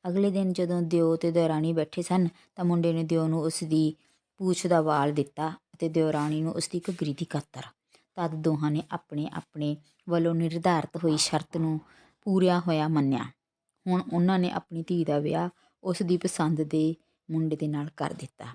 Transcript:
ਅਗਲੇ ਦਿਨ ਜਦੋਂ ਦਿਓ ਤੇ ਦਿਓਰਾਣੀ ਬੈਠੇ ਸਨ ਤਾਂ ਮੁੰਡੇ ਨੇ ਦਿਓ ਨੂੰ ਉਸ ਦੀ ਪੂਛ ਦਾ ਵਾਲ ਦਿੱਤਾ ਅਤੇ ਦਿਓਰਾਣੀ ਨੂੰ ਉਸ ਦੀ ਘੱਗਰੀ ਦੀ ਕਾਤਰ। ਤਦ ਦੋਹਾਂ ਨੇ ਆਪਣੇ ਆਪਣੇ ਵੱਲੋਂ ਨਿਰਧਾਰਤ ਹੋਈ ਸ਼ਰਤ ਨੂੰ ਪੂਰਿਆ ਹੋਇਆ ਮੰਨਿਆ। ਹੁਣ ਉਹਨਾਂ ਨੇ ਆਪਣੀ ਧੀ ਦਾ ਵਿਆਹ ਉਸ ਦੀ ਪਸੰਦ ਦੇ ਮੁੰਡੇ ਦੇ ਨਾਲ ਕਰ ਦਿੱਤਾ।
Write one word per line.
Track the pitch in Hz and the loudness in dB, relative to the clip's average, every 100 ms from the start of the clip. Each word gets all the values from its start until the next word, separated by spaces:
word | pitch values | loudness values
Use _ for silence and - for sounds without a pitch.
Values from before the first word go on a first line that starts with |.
| 185 | 0
ਅਗਲੇ | 185 202 | 0 2
ਦਿਨ | 190 190 | 2 -2
ਜਦੋਂ | 185 175 175 | 0 0 0
ਦਿਓ | 170 170 165 | 2 4 4
ਤੇ | 165 170 | 2 2
ਦਿਓਰਾਣੀ | 170 160 156 160 | 2 2 2 0
ਬੈਠੇ | 165 151 - | 0 -2 -4
ਸਨ | 170 185 170 - _ | 0 2 2 -2 _
ਤਾਂ | - | -2
ਮੁੰਡੇ | 175 170 170 | 2 2 2
ਨੇ | 165 | 0
ਦਿਓ | 160 165 160 | 0 2 2
ਨੂੰ | 160 | 0
ਉਸ | 160 - | -2 -4
ਦੀ | 160 156 156 156 _ _ _ _ | 0 2 2 -2 _ _ _ _
ਪੂਛ | 185 175 180 | -2 0 4
ਦਾ | 170 | 4
ਵਾਲ | 156 147 147 | 4 2 2
ਦਿੱਤਾ | 147 139 - 156 | 0 -4 -4 -8
ਅਤੇ | 175 _ - 165 | -8 _ -6 -2
ਦਿਓਰਾਣੀ | 160 156 151 151 156 | 2 2 0 -2 -2
ਨੂੰ | 160 | -2
ਉਸ | 165 - | -4 -4
ਦੀ | 175 180 | -6 -6
ਘੱਗਰੀ | 175 151 | -4 -4
ਦੀ | 139 | -4
ਕਾਤਰ। | 170 147 - 131 - _ _ _ _ | -6 -6 -8 -16 -18 _ _ _ _
ਤਦ | - 170 | -6 -6
ਦੋਹਾਂ | 156 160 151 151 | -2 -2 0 0
ਨੇ | 151 - | -2 -4
ਆਪਣੇ | 156 _ 147 151 | -12 _ -8 -8
ਆਪਣੇ | - - 151 147 151 _ _ - | -10 -12 -6 -6 -6 _ _ -2
ਵੱਲੋਂ | 170 165 | 0 2
ਨਿਰਧਾਰਤ | 165 165 165 180 170 - 165 | 2 0 0 0 0 -2 -2
ਹੋਈ | 165 151 | 0 0
ਸ਼ਰਤ | - 151 - 165 | 0 -2 -4 -4
ਨੂੰ | 160 156 - - _ _ | -2 -2 -8 -20 _ _
ਪੂਰਿਆ | - 190 180 175 | 0 2 4 4
ਹੋਇਆ | 170 156 151 | 2 0 2
ਮੰਨਿਆ। | 156 139 127 - _ _ _ _ _ 185 | 2 2 -2 -4 _ _ _ _ _ -2
ਹੁਣ | 180 180 | -2 0
ਉਹਨਾਂ | 170 175 190 | 2 4 4
ਨੇ | 180 | 0
ਆਪਣੀ | - - 165 160 | -2 -6 -10 -2
ਧੀ | 175 | 0
ਦਾ | 156 147 | 2 0
ਵਿਆਹ | 151 160 175 _ _ _ | 0 -2 -2 _ _ _
ਉਸ | 190 175 | -6 -2
ਦੀ | 175 175 | 0 0
ਪਸੰਦ | 180 - 160 156 | 0 0 0 0
ਦੇ | 151 156 156 165 _ _ - | 0 2 0 -2 _ _ -6
ਮੁੰਡੇ | 160 160 | -2 -2
ਦੇ | 156 151 | -2 -4
ਨਾਲ | 147 151 - | -4 -6 -6
ਕਰ | 147 | -6
ਦਿੱਤਾ। | - 135 _ 113 | -6 -12 _ -18